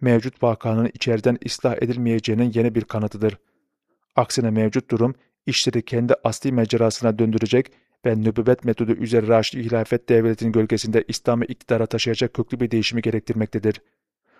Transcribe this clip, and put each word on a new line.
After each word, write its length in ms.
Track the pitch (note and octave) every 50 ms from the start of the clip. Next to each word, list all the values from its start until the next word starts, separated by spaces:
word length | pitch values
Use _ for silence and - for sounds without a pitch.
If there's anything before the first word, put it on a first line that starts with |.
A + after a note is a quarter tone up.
mevcut 420 | C#3 B2+ A#2+ A#2 G#2+ C3 - _ -
vakanın 480 | A#2+ A2+ - - A#2 A2 A2+ A#2 A#2 -
içeriden 440 | - - B2+ A#2 A2 G#2 B2 A#2+ A#2 -
ıslah 300 | - - - - B2+ A#2
edilmeyeceğinin 760 | - - A#2 A#2+ B2 B2 A#2 A2+ A2 G#2+ - A2+ A2 A#2+ B2 G#2+
yeni 200 | A#2 A2+ A#2+ A2
bir 100 | A#2 G#2+
kanıtıdır. 540 | - - A2 G#2+ G#2 - G2+ G#2+ G#2+ G2+ - _ _ _ _ _ _ _ _ _ _ _ _ _ _ _
Aksine 340 | - A#2+ - - - A#2 A2+
mevcut 400 | G#2+ A2 A2 G#2+ - C3+ - -
durum, 240 | A#2+ A2+ A#2 B2+ C3 - _ _ _ _ _
işleri 380 | - C3 - - C#3 A#2 A#2+ A2
kendi 300 | - - A#2 A#2 A#2+ C3 - -
asli 280 | A#2 G#2+ - - C#3 B2+
mecrasına 680 | B2 A2+ G#2 - A2+ A#2 A2 G#2 - B2 A#2 G#2+ G#2+
döndürecek 540 | A#2 A2 A2 A2 A2 G#2+ - B2 C3+ - _ _ _ _ _ _ -
ve 140 | B2 A2+ A2
nübüvvet 440 | G#2+ A2+ G#2+ A#2+ A2 A#2+ B2+ B2+ -
metodu 280 | A#2 A2 - A#2 G#2+ A#2
üzere 360 | - - A2+ A#2 A#2 G#2+ G#2+
Raşid-i 360 | A#2 A2+ G#2+ - - B2+ A#2
Hilafet 440 | A2 A#2+ A2+ A2 - A#2+ A#2+ - -
Devleti'nin 440 | B2 A#2 A2+ A#2 A2+ - A#2+ A#2 A2
gölgesinde 520 | A2+ A2 A2 A#2 G#2 - - A2 A2+ - -
İslam'ı 360 | A2+ - - - A#2+ A#2 A#2
iktidara 420 | - B2 - - - B2 A2+ A2+
taşıyacak 480 | A2 - A2+ - A#2+ A2+ G#2+ B2+ A#2 -
köklü 260 | - A#2 - - A#2+
bir 100 | B2 A2
değişimi 320 | A#2 A2+ G#2 - A#2 A#2 A2
gerektirmektedir. 800 | A2+ A2 A2 - - - A2 G#2+ G#2 - A2 G2+ G#2+ G#2 - - _ _ _ _ _ _ _ _ _ _ _